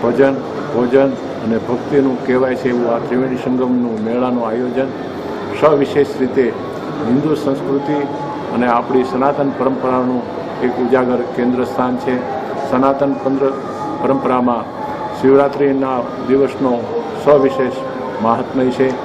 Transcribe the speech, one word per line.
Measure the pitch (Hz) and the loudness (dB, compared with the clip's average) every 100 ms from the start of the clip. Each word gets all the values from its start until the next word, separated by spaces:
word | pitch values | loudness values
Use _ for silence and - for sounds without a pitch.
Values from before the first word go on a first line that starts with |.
ભજન, | 120 117 135 135 - - - - | 0 4 4 2 -4 -8 -4 0
ભોજન | 120 135 139 123 - - 110 | 2 4 4 0 -6 -6 -2
અને | 113 | -2
ભક્તિનું | - 123 - 147 135 123 - | -2 -4 0 2 2 0 0
કહેવાય | 127 131 123 | 2 2 0
છે | 131 | 0
એવું | 123 117 117 | 0 0 0
આ | |
ત્રિવેણી | - 123 131 123 | 0 0 0 -2
સંગમનું | - 127 127 127 123 110 | -2 0 2 0 0 -2
મેળાનું | 110 120 127 123 113 | -2 0 0 0 -2
આયોજન | 113 123 127 135 - - - - - - 104 | -2 -2 -2 -4 -4 -8 -8 -8 -8 -6 4
સવિશેષ | 147 147 139 147 139 - | 4 6 2 2 0 0
રીતે | 127 131 120 - - - - - 113 | 0 2 2 0 -8 -8 -8 -4 0
હિન્દુ | 127 156 143 | 0 2 0
સંસ્કૃતિ | 139 135 - 139 151 147 139 - - - - | 0 -2 -2 -2 0 -2 -2 -6 -6 -6 -4
અને | 113 123 | 0 2
આપણી | 120 117 131 | 2 2 0
સનાતન | 120 127 135 147 143 | 2 2 0 2 -2
પરંપરાનું | 123 127 131 127 127 127 127 117 - - - | 0 0 0 0 0 0 -2 -4 -8 -8 -4
એક | 127 120 | -2 0
ઉજાગર | 123 127 123 123 120 - | 2 2 2 0 -2 -2
કેન્દ્ર | 123 123 | 0 0
સ્થાન | 120 - 127 123 | 0 0 -2 0
છે. | - 127 - - - - - | -2 -2 -2 -6 -6 -6 -2
સનાતન | 127 135 135 139 | 2 2 2 0
પંદ્ર-, | 135 135 135 135 135 - - - - | 0 -2 0 0 -2 -8 -8 -6 -4
પરંપરામાં | 139 135 127 127 123 117 104 - - - - - | 0 0 2 2 2 0 -4 -8 -8 -8 -8 0
શિવરાત્રિના | 131 139 143 139 143 135 135 127 117 - 117 | 4 6 6 2 0 2 0 -2 -4 -6 0
દિવસનો | 135 135 - 135 120 110 - - - | 2 2 0 0 0 -2 -4 -6 -2
સવિશેષ | - 147 135 127 127 - - - - - | 4 6 6 2 -2 -2 -6 -6 -6 -2
મહાત્મય | 113 117 123 135 127 | 0 0 0 0 0
છે. | 123 131 127 | 2 0 0